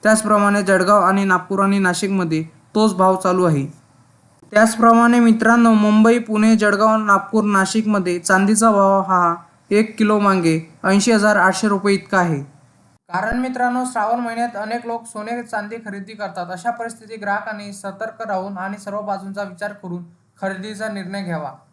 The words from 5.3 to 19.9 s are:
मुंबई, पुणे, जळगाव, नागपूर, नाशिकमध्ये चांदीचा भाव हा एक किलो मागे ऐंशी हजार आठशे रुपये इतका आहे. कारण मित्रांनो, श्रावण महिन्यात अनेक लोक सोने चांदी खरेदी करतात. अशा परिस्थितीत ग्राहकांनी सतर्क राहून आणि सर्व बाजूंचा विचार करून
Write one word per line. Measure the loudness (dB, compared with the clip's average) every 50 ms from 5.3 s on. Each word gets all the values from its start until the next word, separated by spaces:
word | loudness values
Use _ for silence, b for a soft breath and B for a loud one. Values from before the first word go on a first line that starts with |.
| 4 4 4 2 4 4 6 4 4
मुंबई, | 4 4 4 4 6 6 6 4 2
पुणे, | 0 -4 -2 2 4 4 4
जळगाव, | 4 4 2 2 2 2 2 2
नागपूर, | 2 2 2 2 2 2 0 -2 0 0
नाशिकमध्ये | 2 2 2 0 2 0 -2 0 0 0 0 0 -2 -4 -4
चांदीचा | 0 0 2 2 4 2 2 4 4 2
भाव | 4 4 4 4 2 2
हा | 0 0 0 2 2 0 0 -2 -8 _ _ _ _ _
एक | 0 0 0 0 -2 -4
किलो | 0 0 0 2
मागे | 2 2 2 2 2 0 0 0 -4 -10 -18 _ -2
ऐंशी | 0 2 2 2 2 2
हजार | 2 4 2 2
आठशे | 4 2 2 2 0 -2 -2
रुपये | -2 0 0 0 0
इतका | 0 -2 -2 0 0
आहे. | 0 0 -2 -4 -6 -10 -18 _ _ _ _ _ _ _ _ _ _ _ -6
कारण | -6 -4 -4 -4 -4
मित्रांनो, | -4 -6 -4 -2 -2 -2 -2 -2 -4
श्रावण | -4 -4 -4 -2 -2 -2 -2
महिन्यात | -4 -6 -4 -4 -6 -6 -6
अनेक | -8 -8 -8 -8 -8 -8
लोक | -8 -10 -10 -10
सोने | -12 -14 -14 -10 -8 -8 -10 -10
चांदी | -8 -8 -8 -8 -8 -12
खरेदी | -14 -12 -12 -12 -12 -14 -16 -12
करतात. | -12 -12 -10 -8 -10 -10 -10
अशा | -10 -8 -6 -6
परिस्थितीत | -6 -6 -8 -12 -12 -14 -18 -18 -16 -12 -6
ग्राहकांनी | -4 -4 -4 -6 -8 -12 -12 -12 -14 -16
सतर्क | -12 -12 -12 -10 -10 -10 -12 -10 -12 -8 -6
राहून | -6 -6 -6 -8 -10 -10
आणि | -8 -10 -10 -10
सर्व | -12 -10 -10 -10
बाजूंचा | -8 -8 -8 -8 -8 -12 -10 -10 -10
विचार | -10 -10 -10 -10 -12 -12
करून | -12 -12 -12